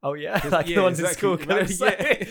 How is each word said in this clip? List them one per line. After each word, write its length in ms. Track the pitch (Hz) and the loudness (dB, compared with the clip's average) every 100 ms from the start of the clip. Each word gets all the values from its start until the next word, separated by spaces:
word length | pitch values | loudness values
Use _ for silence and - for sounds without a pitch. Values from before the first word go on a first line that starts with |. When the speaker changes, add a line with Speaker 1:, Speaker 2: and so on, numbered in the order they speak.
Speaker 1:
Oh, 120 | - | -6
yeah. 240 | 147 147 - | -6 -2 -2
<laughs> 0 | |
Speaker 2:
Just, 140 | 147 | 0
Speaker 1:
Like 140 | 165 160 | 0 2
the 60 | |
Speaker 2:
yeah, 80 | 175 | 2
Speaker 1:
ones 180 | 185 170 | 2 2
in 40 | 175 | -2
Speaker 2:
exactly. 300 | 165 202 175 | 0 0 0
Speaker 1:
school. 100 | 151 | 0
Kind 140 | 196 | 0
of 80 | 185 | 0
Speaker 2:
<laughs> 100 | 185 | 0
Yeah. 60 | 254 196 190 240 190 | 0 0 0 0 -2